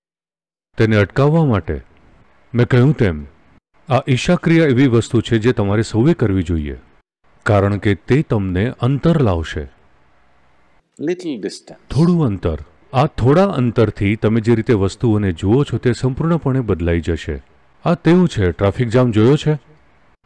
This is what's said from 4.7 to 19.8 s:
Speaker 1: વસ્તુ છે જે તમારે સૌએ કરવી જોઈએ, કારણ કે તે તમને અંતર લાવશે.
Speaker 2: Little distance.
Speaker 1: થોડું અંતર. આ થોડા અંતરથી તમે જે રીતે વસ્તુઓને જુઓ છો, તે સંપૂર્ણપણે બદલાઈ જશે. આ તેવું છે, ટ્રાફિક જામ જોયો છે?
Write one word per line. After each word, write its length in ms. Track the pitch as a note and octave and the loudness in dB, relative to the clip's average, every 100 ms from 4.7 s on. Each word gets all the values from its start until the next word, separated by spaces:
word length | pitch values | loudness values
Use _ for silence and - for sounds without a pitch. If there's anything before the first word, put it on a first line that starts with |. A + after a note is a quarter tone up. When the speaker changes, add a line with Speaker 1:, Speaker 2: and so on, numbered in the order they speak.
| A#2+ C#3 | 4 4
Speaker 1:
વસ્તુ 340 | A#2 - A#2 | 2 0 -2
છે 160 | - A#2 | 0 0
જે 140 | A#2 | 0
તમારે 300 | A#2+ G2+ G#2+ | 0 0 -2
સૌએ 320 | A2 A2 C#3+ | -2 0 2
કરવી 300 | F3 A2 F#2+ | 2 0 0
જોઈએ, 340 | E2+ D#2+ D2 C2+ - _ _ _ _ _ - | -2 -4 -6 -12 -18 _ _ _ _ _ 0
કારણ 320 | G2+ G2 G2+ | 2 2 0
કે 180 | G#2 G2 | -2 -2
તે 260 | - C3 | 0 0
તમને 520 | D#3 A2+ F#2+ F2+ A#2 - | 0 -2 -2 -2 -2 -2
અંતર 400 | A#2+ C#3 E3+ E3 | -2 0 0 2
લાવશે. 400 | A#2 E2+ D#2 D#2+ C#2 _ _ _ _ _ _ _ _ _ _ _ _ - | 0 -2 -4 -10 -12 _ _ _ _ _ _ _ _ _ _ _ _ -10
Speaker 2:
Little 340 | C#3+ F3+ F3 A#2+ | -6 -6 -8 -8
distance. 600 | F2+ - - - - B2+ | -10 -12 -20 -20 -6 0
Speaker 1:
થોડું 300 | F3 F3 C3+ | 2 2 0
અંતર. 320 | F#2+ F2+ D2+ - _ - | -2 -4 -6 -12 _ -6
આ 120 | C3 D3+ | -2 -2
થોડા 400 | - A#2 D#3 G3 | 0 2 4 2
અંતરથી 680 | D#3 B2 A#2+ G#2+ - G2+ A2 | 0 -2 0 0 0 -4 0
તમે 260 | A2 A2+ | 0 0
જે 140 | A2 A#2+ | 0 0
રીતે 180 | A2+ | 2
વસ્તુઓને 580 | G#2+ F#2+ - B2 G#2+ G2 | 0 0 -2 -2 0 -2
જુઓ 320 | D#2+ F#2+ B2+ | -2 0 0
છો, 140 | C#3+ A#2 | 0 -2
તે 160 | B2 | -4
સંપૂર્ણપણે 680 | A#2 B2+ C3+ D#3+ E3+ C#3 C3 | -2 -4 -4 -2 -2 -2 -4
બદલાઈ 400 | A2 E2+ E2+ F2 | -2 -2 0 -2
જશે. 420 | E2 D#2+ - C#2 - _ _ _ D#3+ | -2 -6 -6 -12 -14 _ _ _ -4
આ 80 | |
તેવું 360 | E3+ D#3+ F3+ F3+ | 0 2 4 2
છે, 220 | - F2+ | 0 -2
ટ્રાફિક 380 | - G2+ - A#2+ | 0 -2 0 0
જામ 220 | B2 B2+ | 2 2
જોયો 260 | G#2 A#2 D3+ | 4 4 2
છે? 220 | D3+ D3+ _ _ | 0 -4 _ _